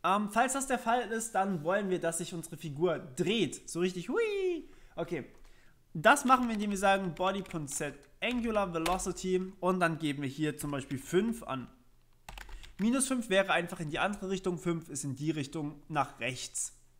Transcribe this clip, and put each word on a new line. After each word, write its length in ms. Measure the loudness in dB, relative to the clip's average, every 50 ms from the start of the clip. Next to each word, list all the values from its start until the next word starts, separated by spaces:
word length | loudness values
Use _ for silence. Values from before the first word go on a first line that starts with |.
Ähm, 280 | 4 4 4 4 2 2
falls 240 | 4 4 4 4 2
das 120 | -2 0
der 120 | 0 0 0
Fall 320 | 2 2 2 2 2 0
ist, 220 | -4 -4 -4 0 0
dann 280 | 0 2 2 0 0
wollen 280 | 0 2 2 2 2 0
wir, 100 | 0 0
dass 180 | 0 -2 -2 -2
sich 140 | -6 -6
unsere 240 | -6 -8 -8 -10 -12
Figur 420 | -10 -8 -8 -2 2 2 2 2 0
dreht. 720 | -4 -10 -2 0 2 2 4 4 2 2 0 -8 -12 -8
So 120 | -2 0
richtig, 280 | 0 0 0 -4 -4 -2
hui! 600 | 0 0 2 2 0 0 0 0 -2 -2 -6 -12 -20 -20 -20 -14 -8
Okay. 300 | -8 -6 -4 -4 -6 -6 -10 -16 -20 -20 -20 -20 -20 -20 -20 _ _ _ _
Das 320 | -8 4 6 6 6 6 6
machen 220 | 6 6 6 6
wir, 80 | 0 0
indem 160 | -2 0 -2
wir 80 | 0 2
sagen, 360 | 4 4 4 4 2 -4 -2
Body 280 | 0 0 0 0 -2
Point 260 | -6 -6 -6 -6 -6 -4
Set 240 | -4 -4 -4 -6 -6 -10 -20 -20 -10 -4
Angular 520 | -2 -2 0 0 0 2 2 2 2 2
Velocity 800 | 0 -2 0 0 0 0 -2 -4 -4 -4 0 0 0 0 0 -2 -6 -2
und 200 | 0 2 4 4
dann 180 | 4 2 2 0
geben 240 | 0 -2 0 0
wir 60 | -4 -4
hier 280 | -2 0 -2 -2 -2
zum 140 | -2 -6 -4
Beispiel 280 | -4 -4 -4 -6 -6 -8
fünf 440 | -6 2 2 2 2 2 -2 -4
an. 260 | -6 -6 -6 -6 -6 -10 -16 _ _ -20 _ -20 _ _ -20 _ _ -16 -16 -14 -12 -12 -12 -12 -12 -16 -4 0
Minus 300 | 2 2 2 2 2 2
fünf 200 | 0 -2 0 2
wäre 240 | 4 4 4 4
einfach 280 | 2 2 2 -2 -6 -6
in 100 | -6 -4
die 80 | 0 0
andere 320 | 0 0 0 -4 -4 -4
Richtung, 280 | -4 0 0 -2 -2 0
fünf 300 | 0 -2 -2 -2 -4 -8
ist 160 | -8 -6 -4
in 120 | -4 -4
die 140 | -2 -2 -2
Richtung 520 | -2 -2 -4 -4 -4 -6 -6 -6 -8 -10 -14 -4
nach 320 | 0 0 0 0 -2 -6
rechts. 580 | -6 -6 -4 -6 -10 -8 -6 -6 -6 -6 -10 -18 -20 _ _